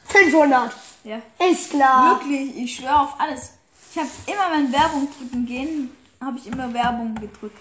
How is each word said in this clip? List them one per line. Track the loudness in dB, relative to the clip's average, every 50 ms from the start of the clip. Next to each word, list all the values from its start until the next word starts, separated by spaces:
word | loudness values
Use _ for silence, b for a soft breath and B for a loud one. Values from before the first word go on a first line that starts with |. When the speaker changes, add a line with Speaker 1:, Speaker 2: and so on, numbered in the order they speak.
| -8
Speaker 1:
Fünfhundert? | -4 0 0 2 4 4 4 4 6 4 2 2 0 -6 -12 -18 -20 -20 -20 -16
Speaker 2:
Ja. | -14 -12 -12 -14 -12 _ 0
Speaker 1:
Ist | 2 2 2 2 0 -2
klar. | 0 4 4 6 6 8 6 6 6 4
Speaker 2:
Wirklich, | 2 -2 -2 -2 -2 -4 -6
ich | -6 -6 -6 -6
schwör | -6 -2 2 2 2 2
auf | 2 -2 -4
alles. | -4 -4 -4 -6 -10 -12 -16 _ _ _ _ _ -20 -10 -6
Ich | -6
hab | -6 -6 -8 -10 -8
immer, | -6 -2 -2 0 0
wenn | 2 2 2 2 4
Werbung | 4 2 2 2 0 -2 -4 -6
drücken | -8 -12 -8 -4 -4 -4
gehen, | -4 -4 -6 -6 -4 -4 -4 -6 -8 -10 -16 _ _ _ -10
hab | -8 -8 -8
ich | -8 -8 -8
immer | -8 -6 -6 -4 -2
Werbung | 0 0 0 0 -2 -4 -6 -6
gedrückt. | -8 -10 -12 -12 -14 -14 -14 -14 -16